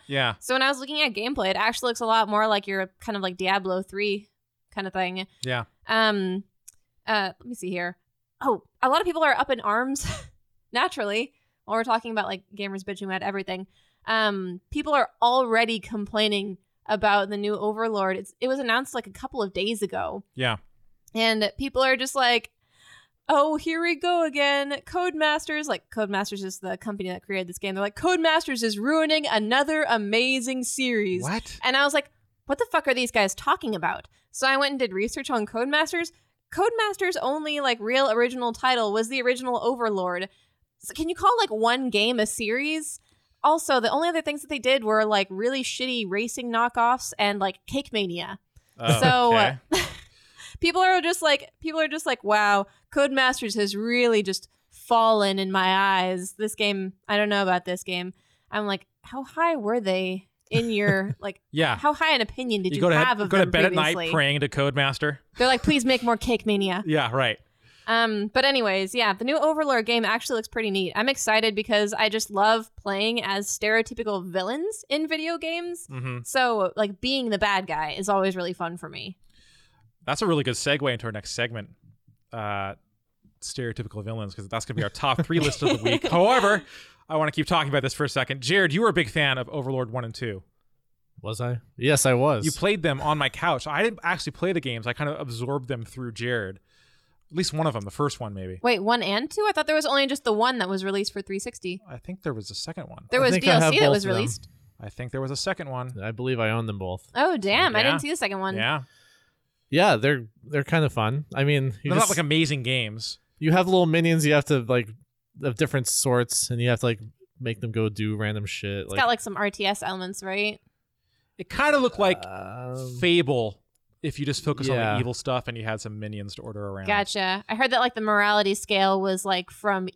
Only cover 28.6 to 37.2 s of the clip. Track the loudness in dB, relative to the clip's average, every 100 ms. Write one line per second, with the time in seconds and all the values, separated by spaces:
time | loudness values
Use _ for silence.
28.6 | -2 -2 0 2 2 0 2 0 2 2
29.6 | 2 0 2 0 2 0 2 0 -2 -4
30.6 | -4 -2 0 0 0 0 -2 -4 -6 -6
31.6 | 0 2 2 2 -2 _ _ _ -6 -4
32.6 | 0 0 2 0 2 2 2 0 -2 0
33.6 | -2 -2 -2 -4 -10 _ _ -2 0 2
34.6 | 0 0 -2 -2 -4 -4 -4 -2 -2 -2
35.6 | 0 2 0 -2 -6 -10 _ _ _ 0
36.6 | 0 2 -2 0 -2 0